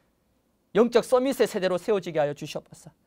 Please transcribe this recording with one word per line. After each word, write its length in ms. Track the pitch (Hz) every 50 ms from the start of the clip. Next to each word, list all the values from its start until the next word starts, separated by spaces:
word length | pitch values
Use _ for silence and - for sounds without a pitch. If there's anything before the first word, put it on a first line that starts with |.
| _ _ _ _ _ _ _ _ _ _ _ _ _ _ -
영적 300 | 180 233 240 240 233 190
서밋의 420 | - - 247 254 277 262 - 240 190
세대로 300 | - 208 175 185 180 175
세워지게 400 | 175 - 214 196 175 180 160 156
하여 140 | 147 147 147
주시옵소서. 580 | - - 147 - - - _ - - - - - _ _